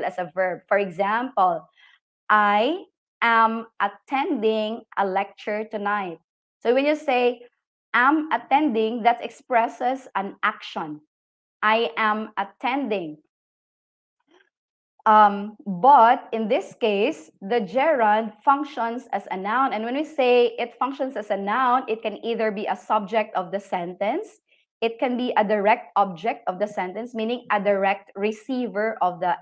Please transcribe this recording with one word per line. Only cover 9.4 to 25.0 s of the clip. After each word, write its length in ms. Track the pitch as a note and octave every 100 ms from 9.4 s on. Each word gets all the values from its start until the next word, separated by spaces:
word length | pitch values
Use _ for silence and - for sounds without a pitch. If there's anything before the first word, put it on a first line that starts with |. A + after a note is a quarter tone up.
| - B3 A#3 - B3 C4 - G3
an 240 | G3 -
action. 640 | G#3 A3 - G#3+ D#3+ D3+ _ _ _ _ _ _
"I 320 | G#3+ A3+ A#3 -
am 320 | G#3+ G#3+ A3 -
attending." 800 | G3 - B3 C4+ B3 G3+ D#3+ D3+ _ _ _ _ _ _ _ _ _ _ _ _ _ _ _ _ _ _
Um, 560 | A3 G#3+ G#3 G3+ G#3 - -
but 640 | F3+ B3 C#4+ A3+ - -
in 160 | A3+ G#3+
this 240 | C#4+ - -
case, 480 | A#3 G3 A#3 D#4 - -
the 160 | G3 A#3
gerund 800 | F#3+ A3+ D4+ C#4 G#3+ G#3+ A3+ -
functions 720 | - C#4 D4 - A3+ A#3+ -
as 160 | G3+ G3
a 80 | F#3+
noun. 400 | G3 A#3+ C4+ G#3+
And 80 |
when 160 | A3+ C4+
we 80 | D4+
say 480 | - B3+ B3 A#3+ A#3
it 240 | A#3 -
functions 400 | B3+ C4+ C4+ C4
as 80 | G#3+
a 80 | G3
noun, 480 | G3 A#3 B3+ B3+ B3+
it 80 | A3
can 240 | A3 G3+
either 320 | A3+ A3+ A3 G3+
be 160 | G3+
a 80 | G3+
subject 560 | - A3 G3 A3 G#3+ -
of 160 | F3+
the 80 | F#3+
sentence, 800 | G3 F#3 F3 F3+ G3+ D#4 A4 - _ _ _ -
it 160 | A3+
can 220 | A3+